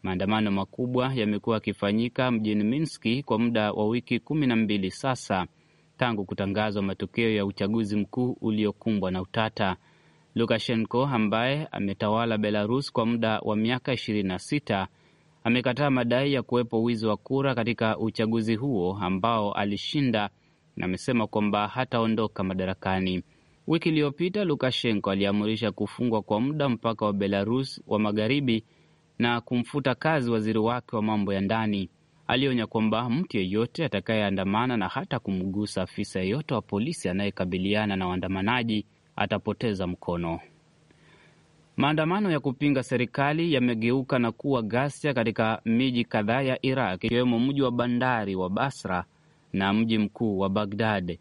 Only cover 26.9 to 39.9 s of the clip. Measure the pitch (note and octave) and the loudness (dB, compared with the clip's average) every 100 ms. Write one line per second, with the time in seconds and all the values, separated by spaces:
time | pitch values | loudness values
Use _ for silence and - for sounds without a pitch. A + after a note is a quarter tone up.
26.9 | A2 G#2+ G2+ G2 G2 G#2 B2+ C3+ - - | 0 0 2 2 2 2 0 -2 -10 -2
27.9 | G#2+ G#2+ G#2 A2 C#3+ C3+ A2+ _ _ _ | 0 2 0 2 2 2 0 _ _ _
28.9 | _ _ - A#2+ A#2+ - B2 A#2 D3 C3 | _ _ -2 0 0 0 -2 -2 -2 0
29.9 | B2 D#3 D#3 A#2+ A2+ G#2+ A2 G#2+ B2 - | 0 0 2 2 0 2 2 2 -2 -4
30.9 | A2+ G#2+ G#2+ G2 G2 G2 A2+ A2 G2+ F#2 | -2 0 0 0 0 0 0 0 -2 -4
31.9 | _ _ _ - B2 C#3 B2 G#2+ A2+ A2 | _ _ _ -2 0 2 0 0 0 2
32.9 | G#2+ A#2 C3 F3+ G#2+ F#2 G#2 B2 - D3 | 2 0 -2 0 -2 0 0 0 -2 -2
33.9 | G2 - A2+ G2+ G2 F#2+ G#2 B2+ A#2 F#2 | -2 0 0 2 0 0 0 0 0 -2
34.9 | C3+ F#3 C3 - F#2+ F#2+ F#2+ G#2 - F2+ | -4 -4 -4 -2 -4 -2 -4 -4 -4 -4
35.9 | - G2+ F#2+ F#2 B2+ D3+ A#2+ - G2+ C3 | -6 -6 -4 -2 -2 -2 -4 -2 -2 -2
36.9 | F3 F#2+ F#2 G2+ - F#2 F#2 F#2+ G#2 G#2+ | -4 -4 -2 -4 -2 -2 0 0 2 2
37.9 | F#2+ F#2 F2+ F#2 F#2+ G2+ B2 A#2 G#2+ - | 0 -2 -2 -2 -2 0 0 0 -2 -4
38.9 | _ _ - G#2 G#2 G#2+ G2+ A#2+ F#2+ F2+ | _ _ -6 -2 -2 -2 -2 -2 -2 -4